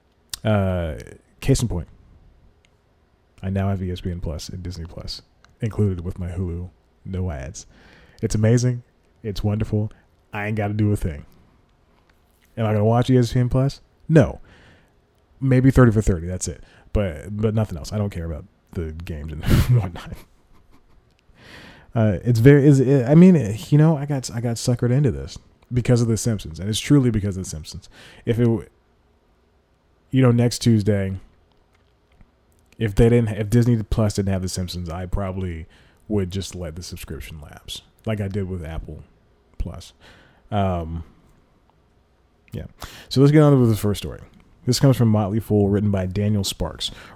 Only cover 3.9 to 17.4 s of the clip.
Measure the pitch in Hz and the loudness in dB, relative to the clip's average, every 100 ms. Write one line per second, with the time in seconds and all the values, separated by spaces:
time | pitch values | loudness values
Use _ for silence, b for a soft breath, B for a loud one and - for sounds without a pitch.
3.9 | 90 95 85 85 76 - 92 87 90 82 | -6 -6 -8 -8 -10 -10 -12 -10 -10 -12
4.9 | - - - _ _ _ - 113 - 104 | -12 -14 -14 _ _ _ -10 -8 -2 -2
5.9 | 87 85 - 90 87 90 85 90 _ _ | -2 -8 -8 -8 -6 -6 -6 -12 _ _
6.9 | _ - 92 90 71 65 - - b b | _ -10 -6 -6 -8 -12 -16 -20 b b
7.9 | b b b 110 107 110 120 123 120 - | b b b -4 0 4 4 2 -4 -10
8.9 | _ _ _ 113 95 104 107 107 107 107 | _ _ _ -12 -4 -2 -2 -2 -2 -4
9.9 | b b _ _ 107 104 110 104 107 104 | b b _ _ -8 -6 -4 -4 0 0
10.9 | 104 92 73 - - _ _ _ _ _ | 0 -2 -8 -14 -20 _ _ _ _ _
11.9 | _ _ _ _ _ _ - 110 107 107 | _ _ _ _ _ _ -4 -2 2 2
12.9 | 117 123 127 117 127 123 131 135 - _ | 2 4 2 2 0 0 0 -2 -4 _
13.9 | _ - 156 117 - b b b b b | _ 2 4 4 0 b b b b b
14.9 | b _ _ _ - 131 127 135 135 123 | b _ _ _ -6 2 4 6 8 6
15.9 | 107 104 90 85 90 - 73 - b b | 6 0 -2 -4 -8 -8 -12 -18 b b
16.9 | 107 101 76 90 104 | -2 -2 -6 -12 -4